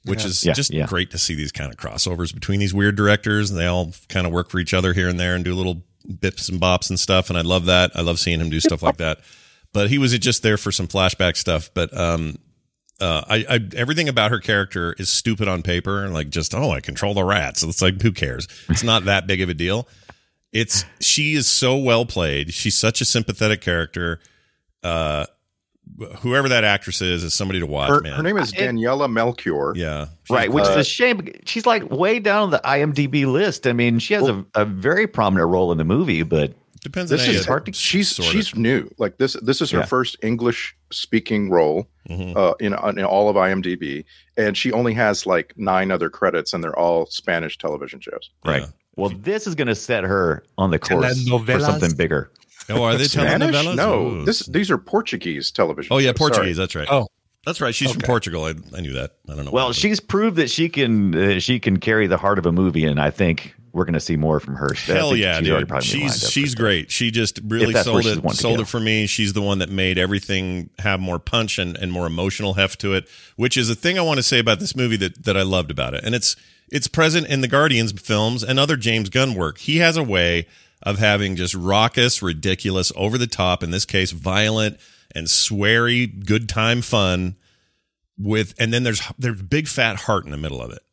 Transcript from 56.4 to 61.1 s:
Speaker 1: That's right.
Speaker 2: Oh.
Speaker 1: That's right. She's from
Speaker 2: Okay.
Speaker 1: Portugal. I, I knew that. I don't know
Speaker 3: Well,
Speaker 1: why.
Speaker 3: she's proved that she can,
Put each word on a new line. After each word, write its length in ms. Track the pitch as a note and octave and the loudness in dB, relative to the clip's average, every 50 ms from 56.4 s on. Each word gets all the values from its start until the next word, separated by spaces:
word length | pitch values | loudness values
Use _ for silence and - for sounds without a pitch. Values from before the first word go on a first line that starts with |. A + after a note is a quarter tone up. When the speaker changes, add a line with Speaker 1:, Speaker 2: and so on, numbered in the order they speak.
| - F#2 E2+ | 2 2 0
Speaker 1:
That's 180 | E2 F#2+ F2+ - | -2 -2 -4 -4
right. 120 | D#2+ D2 - | -6 -2 0
Speaker 2:
Oh. 180 | C#3+ C3+ A2 - _ _ _ _ _ _ _ | 0 0 0 -2 _ _ _ _ _ _ _
Speaker 1:
That's 160 | - E3+ - | -8 -6 -4
right. 120 | D3 A#2+ A2+ | -4 -4 -2
She's 180 | - - C3 | 0 -2 -2
from 80 | A#2 A2 | -2 -2
Speaker 2:
Okay. 80 | - | 0
Speaker 1:
Portugal. 360 | - B2 A2+ - F2 E2 E2 D#2 | 0 0 0 0 -2 -6 -4 -4
I, 80 | D#2+ D#2+ D2+ - - - | -4 -6 -8 -12 -14 -10
I 60 | - | -8
knew 120 | E2+ C#2+ C2 | -8 -6 -6
that. 180 | B1+ C2 C#2+ _ _ _ - | -6 -6 -8 _ _ _ -14
I 60 | D2 | -10
don't 100 | D2 C#2+ | -10 -8
know 60 | C#2 | -2
Speaker 3:
Well, 160 | G#2 B2+ C3 | 0 0 2
Speaker 1:
why. 40 | B2 | 2
Speaker 3:
she's 280 | A#2+ - - G#3 G#3 G3 | 0 0 0 0 0 0
proved 360 | - - - G3 G#3+ A3+ F#3 | -2 -2 0 2 2 2 2
that 120 | E3 D3+ A#2+ | 2 0 0
she 180 | - - E3 | 2 0 0
can, 480 | E3 - D3 C3+ A#2+ A2+ G#2+ G2+ F#2+ | 0 2 0 2 2 4 4 2 2